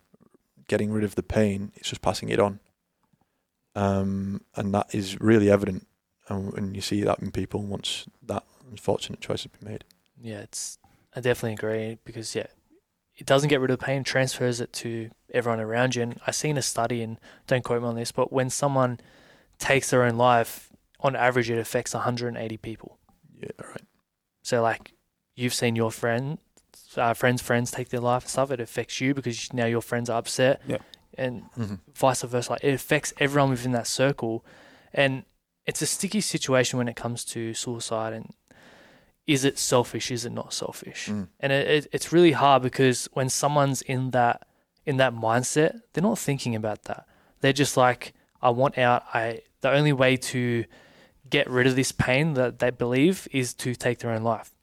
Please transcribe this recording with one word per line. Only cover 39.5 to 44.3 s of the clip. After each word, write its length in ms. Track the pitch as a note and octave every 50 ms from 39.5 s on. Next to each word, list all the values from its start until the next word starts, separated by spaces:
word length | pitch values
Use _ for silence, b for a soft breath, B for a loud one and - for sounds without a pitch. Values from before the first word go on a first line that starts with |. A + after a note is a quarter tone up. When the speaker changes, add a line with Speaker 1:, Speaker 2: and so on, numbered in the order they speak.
| - -
Speaker 2:
selfish? 520 | - - C3+ B2 A#2+ - - A2+ - -
Is 140 | B2+ A#2 A#2
it 80 | A#2
not 200 | A2+ A2+ - -
selfish? 560 | - - - - - - - - - - - -
Speaker 1:
Mm. 200 | G#3 G#3 F#2+ - _ _
Speaker 2:
And 140 | - C#3
it, 160 | C3+ C#3 C#3 -
it, 180 | D3+ D3+ C3+ -
it's 200 | - C#3 - -
really 200 | D#3 E3+ F3 E3+
hard, 300 | C#3+ A#2 C#3 C#3 C#3 C3
because 460 | B2 B2+ - - C3+ C3 B2 - - -
when 160 | - C#3+ C3 C3
someone's 540 | - - - C#3+ D3 D3 C#3+ C#3 C3+ -
in 280 | - - C3+ B2+ C3 C3
that, 360 | B2 B2+ A#2+ A#2+